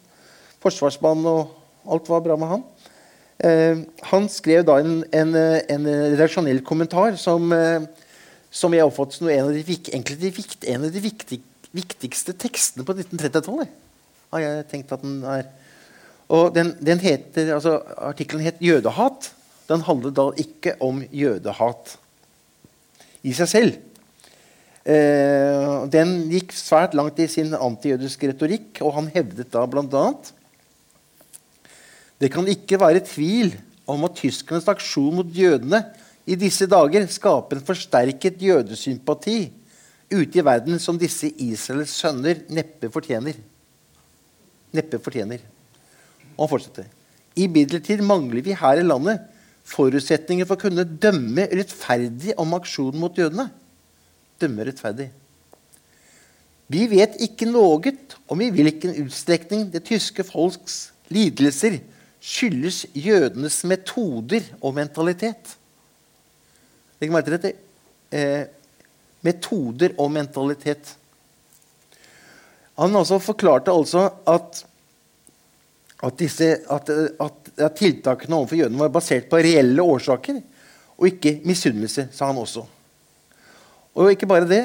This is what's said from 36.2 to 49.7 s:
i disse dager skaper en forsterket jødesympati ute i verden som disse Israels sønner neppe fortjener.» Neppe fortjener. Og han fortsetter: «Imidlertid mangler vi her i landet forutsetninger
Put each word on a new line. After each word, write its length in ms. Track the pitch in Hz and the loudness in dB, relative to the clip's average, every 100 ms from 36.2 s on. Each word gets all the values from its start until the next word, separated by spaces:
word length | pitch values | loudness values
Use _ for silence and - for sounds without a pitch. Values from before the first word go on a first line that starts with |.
| - | -6
i 80 | 180 | -2
disse 320 | 196 - 190 | 0 0 4
dager 400 | 190 147 196 185 | 6 6 4 0
skaper 480 | - 208 139 - 139 | -2 2 2 0 -6
en 120 | 135 | -6
forsterket 720 | 180 - 131 127 135 185 175 | -8 0 2 2 0 -4 -2
jødesympati 920 | 190 170 104 110 139 123 - 147 - 226 143 - _ _ _ _ - | 2 2 2 -6 -8 -6 -4 -4 -4 -4 -4 -10 _ _ _ _ -4
ute 280 | 196 139 175 | -2 0 4
i 40 | |
verden 320 | 147 120 131 170 | 4 4 2 -4
som 200 | 175 170 | -4 -2
disse 280 | 165 - 151 - | -4 -4 -8 -6
Israels 560 | 120 107 - 135 147 - | -6 -6 -6 -6 -6 -4
sønner 480 | 170 131 143 160 - | -4 -2 -2 -4 -4
neppe 400 | 160 156 - 113 | -8 -8 -8 -8
fortjener.» 440 | 160 - 113 143 147 - _ _ _ _ _ _ _ _ _ _ _ _ 160 | -6 -6 -6 -6 -12 -16 _ _ _ _ _ _ _ _ _ _ _ _ -6
Neppe 240 | 156 117 | -4 -6
fortjener. 400 | 143 127 101 120 - _ _ _ _ _ _ _ _ - | -8 -8 -8 -10 -16 _ _ _ _ _ _ _ _ -4
Og 80 | 151 | -2
han 60 | |
fortsetter: 360 | 135 - - 95 _ _ _ _ - | -2 -4 -18 -20 _ _ _ _ -2
«Imidlertid 640 | 190 156 143 170 - 208 | 2 4 2 0 -2 0
mangler 440 | 202 190 127 117 175 | 2 0 0 -4 -4
vi 100 | 185 | 0
her 240 | 143 151 | 2 4
i 60 | 175 | 4
landet 380 | 131 170 220 - _ _ _ | 2 0 -2 -6 _ _ _
forutsetninger 800 | - | -8